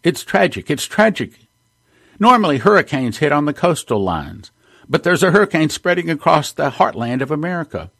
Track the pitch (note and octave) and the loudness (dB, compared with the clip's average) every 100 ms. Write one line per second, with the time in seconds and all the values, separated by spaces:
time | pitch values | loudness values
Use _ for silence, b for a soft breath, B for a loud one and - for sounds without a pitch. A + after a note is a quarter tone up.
0 | F3 D#3 - G3 F#3 G#2 - C#3+ - - | -2 -4 -2 0 0 -2 -6 -6 -4 2
1 | A3 - A#2 _ _ _ _ _ b b | 2 2 -8 _ _ _ _ _ b b
2 | b b G#3+ B3 F#3+ C#3 B2 G3+ D3 C#3 | b b 4 4 2 2 4 2 2 -2
3 | B2+ A2 D3 D3 D3 - F#3 D#3 - A2 | -4 -2 0 0 -2 0 0 -2 -2 -2
4 | F#2+ E2 D2 E2+ - b b b b C#3 | 0 -4 -6 -14 -20 b b b b -2
5 | F3 F3 F#3 F#3 G3+ - D#3 - F3+ F3 | 0 2 4 4 2 2 0 -2 -2 -2
6 | E3 D#3 - D#3+ C#3+ - C#3+ - F3 - | -2 -2 2 2 0 -4 -4 0 -2 -2
7 | A#2 B2+ C3+ D3+ E3+ F3+ D#3 F2+ E2+ _ | -4 -4 -4 -4 -4 -6 -6 -10 -12 _